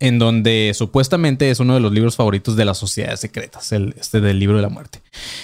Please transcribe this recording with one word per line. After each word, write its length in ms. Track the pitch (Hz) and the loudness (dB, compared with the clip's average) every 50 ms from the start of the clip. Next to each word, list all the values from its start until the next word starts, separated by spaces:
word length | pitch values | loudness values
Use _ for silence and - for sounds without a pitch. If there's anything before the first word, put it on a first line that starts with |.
en 180 | 135 127 120 117 | 0 2 2 4
donde 540 | 117 113 117 113 107 113 113 110 107 104 101 | 2 2 2 2 2 2 2 2 2 0 0
supuestamente 760 | - 117 95 - 135 131 - 185 170 165 147 131 127 147 135 | -2 -2 0 0 0 0 2 0 0 2 0 0 2 0 0
es 100 | 123 - | 2 2
uno 140 | 123 123 131 | 2 2 2
de 60 | 127 | 2
los 120 | 113 104 | 2 2
libros 240 | 104 107 113 117 - | 2 2 2 2 0
favoritos 400 | - 117 104 98 95 - 120 110 | 0 0 0 0 0 -2 0 0
de 80 | 110 107 | 0 0
las 140 | 101 92 - | 0 -2 -2
sociedades 420 | 101 95 - 104 - - 110 - | -6 -6 -6 -6 -6 -6 -8 -8
secretas, 500 | - 107 - 113 - - - - - - | -10 -10 -10 -12 -12 -12 -14 -16 -8 -4
el, 220 | 110 104 95 - - - | -2 -2 -2 -4 -6 -10
este 220 | - - - 107 | -6 -2 0 0
del 160 | 104 101 98 98 | 2 2 2 2
libro 180 | 98 101 107 | 2 2 2
de 60 | 104 | 2
la 80 | 104 104 | 0 -2
muerte. 320 | 85 82 - - - - - _ - - - - - - | -4 -8 -14 -18 -20 -20 -20 _ -18 -16 -14 -14 -14 -14